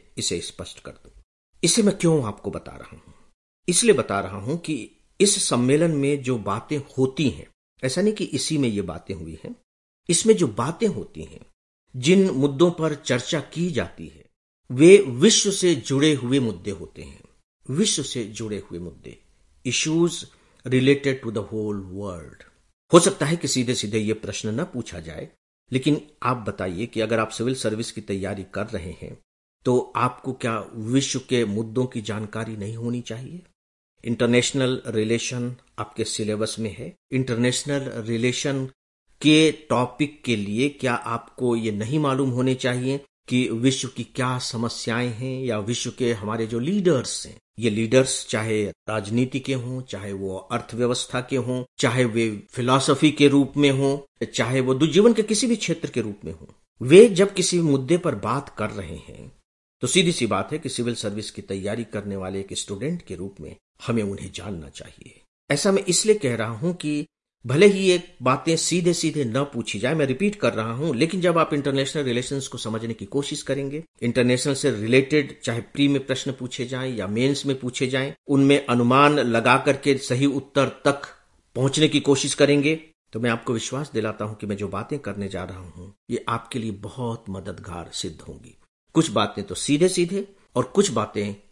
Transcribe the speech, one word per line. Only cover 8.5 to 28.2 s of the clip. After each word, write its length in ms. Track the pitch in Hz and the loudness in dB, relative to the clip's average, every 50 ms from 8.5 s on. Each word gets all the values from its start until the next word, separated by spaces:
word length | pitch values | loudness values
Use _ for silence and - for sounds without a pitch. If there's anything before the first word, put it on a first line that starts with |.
| 160 147 | 0 0
में 120 | 135 120 | 0 0
ये 120 | 107 101 | 0 -2
बातें 340 | 95 85 76 85 - - - | -4 -6 -8 -10 -10 -12 -12
हुई 240 | 82 82 82 80 - - | -10 -10 -14 -14 -14 -14
हैं, 120 | - 247 _ _ _ _ _ _ _ _ _ _ - | -14 -16 _ _ _ _ _ _ _ _ _ _ -2
इसमें 260 | 170 165 - 220 220 | -2 2 6 4 6
जो 120 | 175 180 131 | 6 4 -2
बातें 400 | 104 120 117 143 165 - 226 208 | 0 -2 -4 -4 -4 -2 -2 -2
होती 360 | 165 113 82 - - 78 76 | -2 -4 -10 -12 -14 -16 -16
हैं, 220 | - - - - _ _ _ _ _ _ _ _ _ - | -16 -18 -20 -20 _ _ _ _ _ _ _ _ _ -10
जिन 340 | 127 123 151 185 196 190 190 | -4 2 4 6 6 4 4
मुद्दों 420 | - 131 139 147 139 135 170 175 | 2 2 0 0 4 4 4 2
पर 240 | 170 - 160 160 151 | 2 0 -2 -4 -4
चर्चा 440 | 139 - - 127 123 - - - 151 | -4 -2 -2 -2 -2 -2 -4 -4 -6
की 320 | 139 - - 156 175 180 | -6 -6 -6 -4 -4 -2
जाती 360 | 156 117 87 80 - - 82 73 | -2 -4 -4 -6 -8 -16 -16 -16
है, 180 | - 78 - _ _ _ _ _ _ _ _ - | -16 -20 -20 _ _ _ _ _ _ _ _ -6
वे 260 | 127 123 151 175 196 208 | 2 8 10 12 12 10
विश्व 540 | 202 135 117 123 156 226 220 - - 202 | 10 6 0 4 6 6 6 6 2 0
से 240 | - - 185 180 165 | -2 0 2 2 2
जुड़े 380 | 131 110 - 139 135 143 156 151 | 0 0 -2 0 2 4 4 2
हुए 260 | 127 123 120 135 143 | 2 0 0 0 0
मुद्दे 320 | 123 113 101 87 92 104 | 0 0 -4 -6 -8 -10
होते 300 | 95 80 85 - - - | -10 -10 -12 -16 -16 -18
हैं। 220 | 73 71 71 - - _ _ _ _ _ _ _ _ - | -18 -18 -20 -20 -20 _ _ _ _ _ _ _ _ -6
विश्व 340 | 127 156 220 214 - 156 139 | -2 0 0 0 0 -2 -4
से 200 | - - 127 110 | -6 -6 -6 -8
जुड़े 320 | 101 110 104 113 107 104 95 | -8 -8 -10 -8 -8 -8 -8
हुए 220 | - - - 85 | -10 -10 -12 -10
मुद्दे, 400 | 90 85 - - - 62 58 - _ _ _ _ _ _ _ _ - 131 | -10 -12 -14 -16 -20 -20 -20 -20 _ _ _ _ _ _ _ _ -6 -4
issues 440 | 120 - - 160 156 165 170 170 165 - - - _ _ _ _ _ _ - 127 | -2 -2 0 0 2 2 2 2 0 -4 -12 -14 _ _ _ _ _ _ -4 0
related 480 | 127 127 127 135 143 139 139 139 117 98 - | 2 4 6 6 4 4 2 -2 -4 -2 -6
to 40 | 113 | -6
the 120 | 107 110 101 - 110 | -6 -6 -6 -6 -6
whole 260 | 110 107 107 104 101 | -6 -4 -4 -6 -6
world। 640 | 95 92 90 98 101 98 90 85 73 67 - - - _ _ _ _ _ _ _ _ - - | -8 -10 -10 -10 -8 -8 -10 -12 -14 -18 -20 -20 -20 _ _ _ _ _ _ _ _ 6 8
हो 60 | 175 | 8
सकता 260 | 170 196 190 - 151 | 8 6 0 0 -2
है 100 | 143 170 | -2 -2
कि 120 | 170 - 135 | -2 -2 -2
सीधे 280 | - 131 120 117 123 | -2 -2 0 0 -2
सीधे 240 | - - 104 104 110 | -4 -4 -4 -2 -2
ये 140 | 107 104 107 | -2 -2 -4
प्रश्न 460 | - - 101 101 - - 110 107 123 | -4 -6 -10 -10 -8 -6 -6 -4 -4
न 40 | 175 | -6
पूछा 360 | 185 - 123 113 - - 87 | -6 -8 -10 -10 -10 -12 -14
जाए, 300 | 80 80 78 78 - 156 _ _ _ _ _ _ _ - | -14 -14 -12 -14 -14 -16 _ _ _ _ _ _ _ -4
लेकिन 360 | 123 131 131 151 147 151 - - _ - - | -4 0 2 2 0 0 -2 -12 _ -4 -2
आप 140 | 123 127 120 | -2 -2 -2
बताइए 480 | 107 110 101 - 98 95 87 87 117 | -4 -8 -6 -6 -6 -6 -4 -6 -8
कि 160 | 117 - 110 | -6 -4 -4
अगर 180 | 110 110 113 110 | -2 0 0 0
आप 100 | 110 110 | -2 -2
सिविल 260 | - - 117 127 131 | -4 -4 -4 -4 -4
सर्विस 360 | 131 - 113 107 107 117 - | -2 -4 -4 -4 -4 -6 -8
की 100 | - 107 | -10 -12
तैयारी 440 | 104 - 101 98 | -8 -6 -6 -6